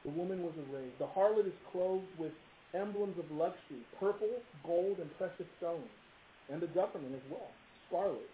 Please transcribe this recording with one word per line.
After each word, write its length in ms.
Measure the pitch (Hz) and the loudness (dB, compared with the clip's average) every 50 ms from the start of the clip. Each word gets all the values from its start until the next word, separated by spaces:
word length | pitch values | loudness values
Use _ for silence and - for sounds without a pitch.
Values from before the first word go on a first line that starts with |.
| - | -6
The 80 | 143 | -4
woman 320 | 143 165 180 185 190 185 175 | -2 -2 0 0 0 0 -2
was 100 | 170 156 160 143 135 | -2 -4 -4 -6 -6
arrayed. 240 | 139 135 131 127 120 - | -6 -6 -6 -8 -4 -4
The 80 | 143 143 - | -4 -2 4
harlot 320 | 190 190 208 214 214 202 190 | 6 6 8 8 6 4 2
is 80 | - - - - | 0 -6 -14 -6
clothed 400 | - 180 180 185 185 190 190 - - 160 | 0 2 2 4 2 0 -2 -4 -6 -4
with 160 | 165 151 147 - - - - - - - - | -4 -4 -4 -8 -16 -20 -20 -20 -18 -4 -2
emblems 400 | 180 202 208 202 202 208 196 185 175 | -2 0 0 0 0 0 0 0 -4
of 80 | 170 147 | -6 -4
luxury, 520 | 151 147 160 175 - - - - 147 120 117 - - - | 0 0 2 0 0 -4 -12 -12 -12 -12 -12 -12 -6 0
purple, 360 | 190 196 202 - 214 214 240 247 233 - - 147 139 160 | 2 2 2 4 2 0 0 -2 -6 -10 -18 -12 -2 2
gold, 320 | 170 175 180 196 202 180 | 4 4 4 4 2 0
and 80 | 165 147 143 - | -2 -6 -4 -4
precious 300 | 190 - - - 180 180 - - | -4 -4 -2 -6 -10 -12 -8 -4
stones, 340 | 180 170 170 160 131 110 - - - - - - - - - - - - | -2 -2 -2 -2 -4 -8 -14 -18 -20 -20 -20 -20 -20 -20 -20 -20 -10 -6
and 80 | 135 160 | -4 -2
the 80 | 170 160 147 | -2 2 4
government 400 | 180 190 196 - 180 143 127 135 | 2 2 2 0 -4 -6 -4 -6
as 80 | 135 135 135 | -6 -6 -8
well, 200 | 156 254 220 131 - - - - - - - - | -8 -8 -8 -10 -12 -16 -20 -20 -20 -20 -10 -2
scarlet. 400 | - 170 196 196 143 110 - - | 0 2 2 2 0 0 -6 -12